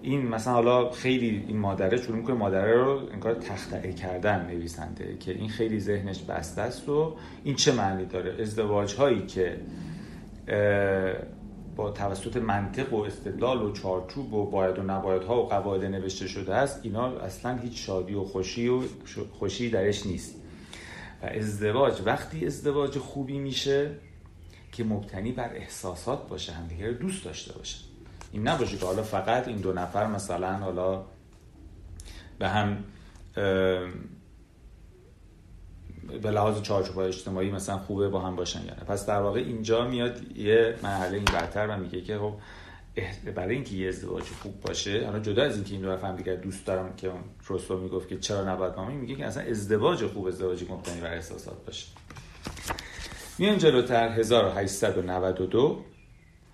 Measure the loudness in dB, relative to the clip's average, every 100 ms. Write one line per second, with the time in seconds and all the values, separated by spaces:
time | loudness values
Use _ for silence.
0 | 0 0 2 0 2 6 8 6 4 0
1 | 2 4 4 2 0 0 0 2 2 2
2 | 0 -2 0 2 2 4 6 8 6 2
3 | -2 -2 0 0 -2 -6 -6 -6 -6 -4
4 | -4 0 2 2 0 -4 -6 -6 -8 -8
5 | -8 -8 -6 -4 -4 0 0 2 0 0
6 | -2 -6 -4 -6 -4 -4 -4 -4 0 2
7 | 2 -2 -12 -8 -2 4 6 6 4 0
8 | -2 -2 -2 -2 -2 0 2 4 2 4
9 | 6 4 0 0 0 0 -8 -10 -8 -10
10 | -10 -14 -14 -10 -2 4 6 6 4 4
11 | 2 -2 -6 -12 -14 -12 -10 -4 -4 -2
12 | -2 -2 -2 -2 2 2 0 -2 0 0
13 | 0 -4 -6 0 2 2 0 0 0 0
14 | -2 -6 -2 0 2 4 4 2 0 0
15 | 2 2 4 2 4 2 2 0 0 -2
16 | -2 -4 -4 -4 0 2 2 0 -4 -2
17 | -2 -4 -8 -6 -4 -4 -6 -6 -2 -2
18 | -2 -4 -2 -2 -2 0 2 2 0 -8
19 | -12 -8 -8 -4 -4 -2 0 2 2 2
20 | 0 -4 -6 -14 -16 -16 -16 -16 -14 -14
21 | -14 -10 -6 -4 -2 0 2 6 4 4
22 | 2 0 -2 -2 -2 0 0 2 2 -2
23 | -6 -6 -4 -4 -2 0 2 4 2 -4
24 | -16 -20 -20 -20 -20 -20 -12 -4 0 0
25 | -2 -6 -4 -2 -4 -6 -12 -8 -8 -6
26 | -2 -4 -4 -8 -8 -8 -8 -6 -4 -2
27 | -4 -4 -8 -10 -12 -12 -10 -12 -14 -18
28 | -18 -18 -10 -4 0 2 0 -2 0 0
29 | 0 0 2 2 0 -2 -2 0 0 0
30 | 0 -2 -2 -2 -2 -2 -2 0 0 0
31 | -4 -18 -20 -20 -20 -20 -18 -16 -14 -14
32 | -14 -14 -14 -4 0 2 2 0 -6 -14
33 | -20 -20 -10 -2 2 4 4 2 -2 -10
34 | -12 -16 -20 -20 -20 -20 -20 -20 -20 -20
35 | -20 -20 -20 -20 -20 -20 -18 -16 -16 -14
36 | -10 -2 2 4 4 4 2 2 2 0
37 | 0 -2 -2 0 0 0 -4 -4 -2 2
38 | 2 2 0 -2 -2 -4 -8 -8 -4 -2
39 | 2 2 2 0 0 -2 2 4 4 0
40 | 0 -2 -10 -2 6 8 8 4 -2 0
41 | 0 2 2 2 0 0 0 -2 -4 -6
42 | -4 -2 -4 -4 -12 -16 -18 -18 -10 -6
43 | -6 -6 -8 -4 -2 -2 -2 -2 -2 -2
44 | -4 -6 -6 -10 -10 -8 -4 -2 0 0
45 | 0 -2 2 4 4 2 -4 -4 -2 -2
46 | -4 -4 -4 -4 -4 -6 -2 -2 -2 -6
47 | -6 -6 -12 -14 -6 -4 -2 -4 -2 -4
48 | -4 -6 -2 -2 0 0 -2 -2 -6 -6
49 | -6 -6 -6 -4 -2 -2 2 4 4 4
50 | 0 -2 -4 -2 -2 -2 -4 -8 -6 -6
51 | -6 -6 -10 -12 -12 -14 -12 -12 -14 -18
52 | -18 -16 -16 -12 -12 -8 -8 -8 -8 -12
53 | -12 -12 -8 2 4 8 8 8 8 6
54 | 6 4 6 8 6 4 0 2 2 2
55 | 0 2 2 2 2 6 6 4 -8 -20
56 | -20 -20 -20 -20 -20